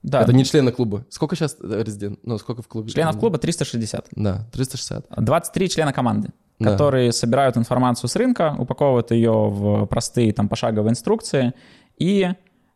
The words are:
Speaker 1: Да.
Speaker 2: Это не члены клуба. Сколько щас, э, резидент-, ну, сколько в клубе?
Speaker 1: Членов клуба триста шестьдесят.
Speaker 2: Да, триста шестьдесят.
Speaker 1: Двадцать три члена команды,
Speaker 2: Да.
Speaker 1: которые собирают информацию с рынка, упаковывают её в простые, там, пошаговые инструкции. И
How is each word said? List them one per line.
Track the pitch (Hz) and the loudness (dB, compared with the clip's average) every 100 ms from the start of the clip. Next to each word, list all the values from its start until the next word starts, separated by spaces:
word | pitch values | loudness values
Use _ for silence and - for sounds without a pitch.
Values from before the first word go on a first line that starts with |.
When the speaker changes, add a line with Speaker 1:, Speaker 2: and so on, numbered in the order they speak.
Speaker 1:
Да. | - 135 | -2 2
Speaker 2:
Это | 117 | 6
не | 127 | 6
члены | 135 151 131 | 6 4 2
клуба. | - 120 101 - | 0 -2 -4 -10
Сколько | - 151 | -6 -4
щас, | 185 151 - | -2 -4 -6
э, | - 104 | -8 -4
резидент-, | 110 101 101 101 | -4 -6 -10 -10
ну, | - 110 | -8 -8
сколько | - 120 | -8 -12
в | 113 | -10
клубе? | 113 110 | -10 -6
Speaker 1:
Членов | - 160 110 | -2 -2 0
клуба | 226 165 | -2 0
триста | 151 170 | -2 -2
шестьдесят. | 139 120 110 - - | -4 -4 -4 -6 -10
Speaker 2:
Да, | - 104 98 110 | -4 -2 -2 -6
триста | - 131 - | -6 -4 -4
шестьдесят. | - - - - | -8 -10 -10 -2
Speaker 1:
Двадцать | 110 160 - | 2 2 0
три | - 185 | -2 -2
члена | - 151 | 0 -2
команды, | 131 123 104 104 - _ _ | 0 0 -2 -4 -10 _ _
Speaker 2:
Да. | 110 | 0
Speaker 1:
которые | 101 147 131 123 | 2 2 4 2
собирают | 113 117 127 139 120 | 0 0 2 2 2
информацию | 117 123 127 120 120 | 0 2 2 0 -2
с | |
рынка, | - 254 240 165 143 | 0 0 2 0 0
упаковывают | 127 - 143 127 113 | -6 0 2 2 2
её | 117 113 110 107 | 2 4 4 2
в | 101 101 104 104 | 0 0 0 0
простые, | - - - 117 | -2 -4 0 0
там, | 104 104 | 2 -2
пошаговые | - 117 107 107 | -2 -2 0 0
инструкции. | 117 - 226 - 143 123 - - - _ _ | -2 0 -2 0 -2 -2 -4 -18 -20 _ _
И | 160 202 180 185 _ _ _ | 0 2 0 -2 _ _ _